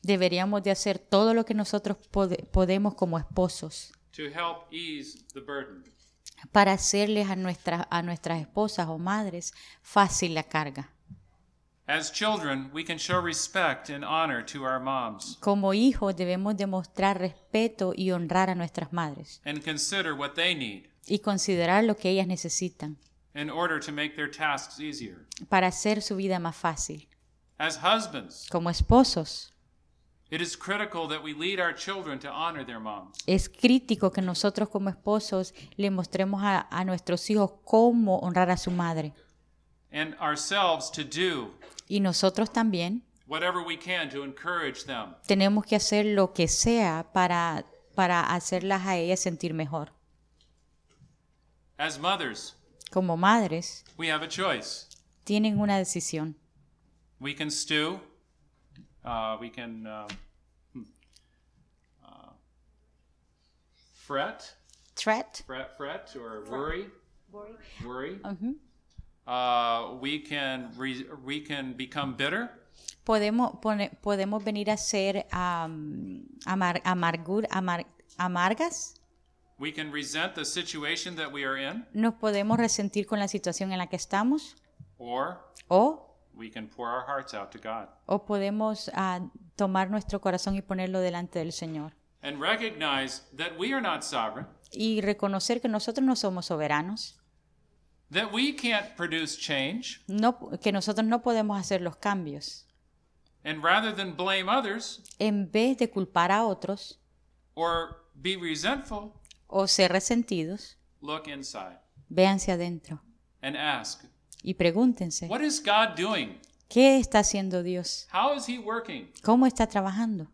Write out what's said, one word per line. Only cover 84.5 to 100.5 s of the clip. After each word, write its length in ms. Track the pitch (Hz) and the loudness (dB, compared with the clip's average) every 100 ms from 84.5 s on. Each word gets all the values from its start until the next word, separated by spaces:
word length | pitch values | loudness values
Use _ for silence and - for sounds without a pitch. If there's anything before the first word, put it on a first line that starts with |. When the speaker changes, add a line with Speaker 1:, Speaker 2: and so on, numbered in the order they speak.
| - _ _ - _ | -20 _ _ -20 _
Speaker 2:
Or 420 | 120 123 147 180 - - - | -4 -2 -2 -4 -18 -20 4
Speaker 1:
O, 500 | 185 262 311 - _ _ | 6 6 2 -12 _ _
Speaker 2:
we 160 | - 113 | -16 -10
can 180 | 117 104 | -10 -10
pour 200 | - 120 | -6 -4
our 180 | 127 127 | -2 -2
hearts 260 | 139 131 | -4 -4
out 180 | 107 98 | -8 -10
to 80 | 113 | -10
God. 280 | 110 113 101 _ - | -8 -8 -10 _ -2
Speaker 1:
o 180 | 202 | -2
podemos, 640 | - 208 196 214 220 214 - | 0 -2 0 0 -2 -2 -6
ah, 260 | - 190 180 180 - - | -2 -2 -2 -8 -14 -20
tomar 340 | - 196 190 190 | -2 0 2 0
nuestro 280 | 214 - 202 | -2 -2 -2
corazón 360 | 196 180 - | 0 0 0
y 60 | 196 | -4
ponerlo 380 | - 185 185 185 | -2 -4 -2 0
delante 400 | 180 175 175 180 | 0 -2 -4 -4
del 120 | 160 | -6
Señor. 400 | - 165 156 151 _ _ _ | -6 -8 -8 -10 _ _ _
Speaker 2:
And 180 | 143 143 | -10 -2
recognize 800 | 160 220 226 147 156 135 131 - - 131 | 0 0 -2 -2 0 0 -2 -8 -14 -8
that 200 | 170 165 | -8 -4
we 140 | 220 | -2
are 100 | 269 | 0
not 200 | 208 151 | -2 -4
sovereign. 440 | - 131 110 113 - - - | -2 -2 -2 -4 -12 -16 -16
Speaker 1:
Y 300 | - 220 214 | -4 0 0
reconocer 600 | 196 202 196 196 - 233 | 0 0 0 -2 0 0
que 60 | 233 | 0
nosotros 360 | 214 - 240 | -2 -2 2
no 100 | 262 | 2
somos 320 | 247 202 185 - | 4 0 -2 -4
soberanos. 720 | 160 151 147 175 220 - - _ _ _ _ _ _ _ _ _ | -2 2 0 0 -6 -10 -16 _ _ _ _ _ _ _ _ _
Speaker 2:
That 220 | 165 214 | -4 0
we 220 | 214 277 | 0 0
can't 400 | 294 240 208 202 | 0 0 0 0
produce 420 | - 170 165 151 - | -6 -2 -2 -2 -6
change. 640 | - 143 135 220 - - - | -2 0 0 -4 -8 -12 -6
Speaker 1:
No, 300 | 202 226 247 - | 2 2 0 -8